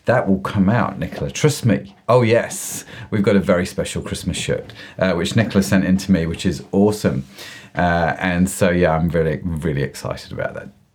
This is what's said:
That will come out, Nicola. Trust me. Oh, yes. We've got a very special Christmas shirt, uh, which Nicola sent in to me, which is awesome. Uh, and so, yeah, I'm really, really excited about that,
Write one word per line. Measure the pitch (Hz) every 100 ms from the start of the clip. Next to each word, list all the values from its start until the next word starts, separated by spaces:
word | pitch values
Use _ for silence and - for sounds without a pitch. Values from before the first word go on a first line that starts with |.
| -
That | 123 95
will | 95
come | - 101 95
out, | 117 - -
Nicola. | - - 71
Trust | - - -
me. | 117 - - - -
Oh, | 123
yes. | 113 - - - - - - - -
We've | 110
got | 101 101
a |
very | 85 90 90
special | - 82 92
Christmas | - 92 90 82
shirt, | - 67 - - - -
uh, | 92
which | 85 87 117
Nicola | 107 101
sent | 95 95
in | 87 95
to | -
me, | 90 82
which | 82
is | 95 80 -
awesome. | 95 104 104 92 65 67 - - - - -
Uh, | 87 85 82 -
and | 92 87 92
so, | - 95
yeah, | 87 85 80
I'm | 85
really, | 85 80 73
really | 90 80 78 69
excited | 65 - - - -
about | - -
that, | - - - _